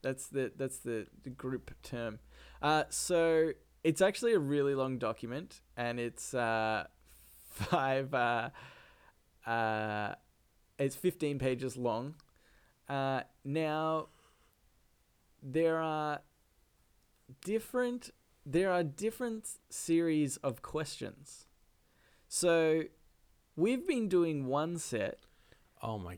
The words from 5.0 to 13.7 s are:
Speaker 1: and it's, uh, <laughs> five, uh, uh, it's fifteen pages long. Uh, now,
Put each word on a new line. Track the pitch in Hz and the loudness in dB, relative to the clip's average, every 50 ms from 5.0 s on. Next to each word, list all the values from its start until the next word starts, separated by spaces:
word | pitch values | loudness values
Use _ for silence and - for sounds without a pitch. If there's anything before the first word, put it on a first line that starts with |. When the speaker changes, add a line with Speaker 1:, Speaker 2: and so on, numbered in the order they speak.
| 120 110 113 - - 113 117 110 - - - - _ _ - - | -2 -2 -2 -4 -6 -8 -8 -10 -10 -12 -18 -20 _ _ -8 -4
Speaker 1:
and | 120 120 120 120 | -4 -4 -2 -2
it's, | 120 120 - - - - - | -4 -6 -6 -8 -12 -6 -2
uh, | 127 120 113 113 113 110 110 110 104 78 - _ _ _ - - - | 0 0 2 2 2 2 2 0 0 -2 -6 _ _ _ -20 -20 -20
<laughs> | - - - - - - | -20 -20 -20 -20 -20 -18
five, | - - - - - 165 135 135 135 135 135 131 147 | -8 -8 -4 0 0 2 2 2 2 0 0 0 0
uh, | 127 120 120 117 117 113 131 - - - - - - - - - _ - - _ _ _ _ _ _ _ | 2 2 4 2 0 -2 -4 -8 -14 -20 -20 -20 -20 -20 -20 -20 _ -20 -20 _ _ _ _ _ _ _
uh, | 113 117 117 113 110 110 107 107 107 107 104 104 101 - - _ _ _ _ _ _ _ _ _ _ _ - | -2 0 2 2 2 2 0 0 -2 -2 -2 -4 -4 -6 -8 _ _ _ _ _ _ _ _ _ _ _ -2
it's | 139 139 131 | -2 -2 -2
fifteen | - - 180 170 - 160 147 143 135 | 0 -2 -2 0 0 -2 -2 -2 0
pages | 127 131 131 123 127 131 117 127 | 0 0 0 0 -2 -6 -6 -2
long. | 123 120 110 113 127 143 160 - - _ _ _ _ _ _ _ _ _ _ _ _ - | -2 0 0 0 -4 -6 -12 -14 -20 _ _ _ _ _ _ _ _ _ _ _ _ -6
Uh, | 139 139 135 135 135 127 - - _ _ _ | -4 -2 0 0 0 -2 -4 -6 _ _ _
now, | 139 139 160 160 156 | -4 -2 0 0 0